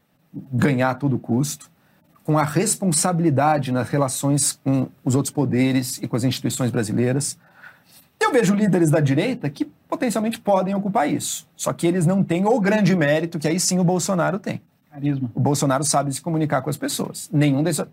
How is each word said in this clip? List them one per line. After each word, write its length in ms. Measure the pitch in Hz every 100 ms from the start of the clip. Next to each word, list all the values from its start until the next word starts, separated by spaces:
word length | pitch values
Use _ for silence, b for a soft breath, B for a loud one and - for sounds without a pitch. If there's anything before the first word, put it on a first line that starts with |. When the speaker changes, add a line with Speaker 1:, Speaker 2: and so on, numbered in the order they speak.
| _ _ _
Speaker 1:
ganhar 580 | 147 - 127 147 127 131
a 40 | 127
todo 240 | 143 120
custo, 500 | - 117 147 - - b b b _ _
com 140 | - 151
a 60 | 147
responsabilidade 1300 | 165 202 - 190 151 185 170 170 135 147 151 131
nas 160 | 127 117
relações 680 | 147 135 - 139 147 - -
com 240 | 139 135 127 -
os 120 | 143 131
outros 180 | -
poderes 680 | - 127 120 131 131 127 -
e 60 | -
com 80 | 117
as 80 |
instituições 480 | 120 131 123 - 123
brasileiras. 680 | 120 107 117 123 135 147 - B B B B B B B _
Eu 100 | 427
vejo 240 | 277 185 202
líderes 340 | 214 180 160
da 120 | 160
direita 480 | 143 139 226 247 139
que 160 | - 302
potencialmente 760 | - _ 330 254 220 214 226
podem 340 | - 190 185
ocupar 360 | 196 202 214 294
isso. 360 | 143 - - - -
Só 160 | -
que 120 | - 170
eles 200 | 180 165
não 180 | 196
têm 220 | - 170 202
o 120 | 254
grande 340 | 196 214 185 185
mérito 420 | 143 156 165 170
que 100 | 147
aí 100 | 170
sim 200 | - 180
o 40 |
Bolsonaro 560 | 175 180 180 185 151 190
tem. 220 | - - - _ _
Speaker 2:
Carisma. 400 | 147 143 139 127 -
Speaker 1:
O 40 |
Bolsonaro 440 | 131 147 143 131
sabe 300 | 151 143 139
se 80 | 135
comunicar 400 | 175 160 151 143
com 80 | 151
as 80 | 151
pessoas. 520 | - - - - -
Nenhum 280 | 147 147 135
desses, 240 | 165 160 180